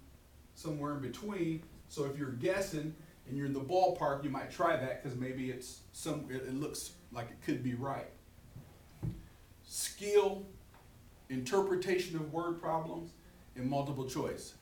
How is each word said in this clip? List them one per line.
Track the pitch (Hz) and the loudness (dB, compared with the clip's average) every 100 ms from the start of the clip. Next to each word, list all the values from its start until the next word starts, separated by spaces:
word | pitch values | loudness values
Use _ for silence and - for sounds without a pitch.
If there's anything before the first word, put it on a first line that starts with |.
| - - - - - - | -14 -20 -20 -20 -20 -10
somewhere | 165 151 143 139 | -4 -2 -2 -2
in | |
between. | 123 - 208 196 160 160 - - - | -4 -4 -4 0 0 0 -4 -18 -8
So | - 139 | -2 -2
if | 143 | 0
you're | 135 | -2
guessing | 120 170 196 190 156 156 - - - - | 0 2 2 2 -2 -2 -6 -14 -16 -6
and | 139 | -2
you're | 139 | 0
in | |
the | 135 | 0
ballpark, | 135 180 180 175 147 139 | 2 6 6 6 2 2
you | 143 | 0
might | 123 123 | -2 -4
try | - - - | 2 4 4
that | 131 - | 2 -2
'cause | 139 123 | -4 -2
maybe | 127 127 127 | -2 -2 -2
it's | 123 - - - | -4 -8 -14 -16
some, | - 165 147 127 | -8 -4 -4 -4
it, | 131 | -6
it | 127 131 | -2 -2
looks | 147 - - - - | -2 -4 -8 -12 -12
like | 120 117 | -8 -8
it | - | -6
could | - 127 | -2 0
be | 127 120 | 0 0
right. | 135 113 - - - - - - - - - - - - - - - - | -2 -4 -6 -14 -20 -20 -18 -16 -16 -20 -20 -6 -6 -4 -10 -18 -20 -20
Skill, | - - - - 202 208 196 196 - - - - - - - - - | -10 -4 -4 -4 6 8 8 4 -8 -14 -20 -20 -20 -20 -20 -18 -6
interpretation | 131 123 196 196 180 190 180 - 160 | -4 2 4 6 4 4 2 2 -2
of | 151 | -2
word | 165 170 165 | -2 0 0
problems, | 160 160 165 170 170 - - - - 127 | 0 0 0 -6 -10 -14 -20 -20 -14 -4
and | 127 | 0
multiple | 143 139 131 127 | 2 0 -2 -2
choice. | 151 127 - - - | -2 -2 -4 -10 -16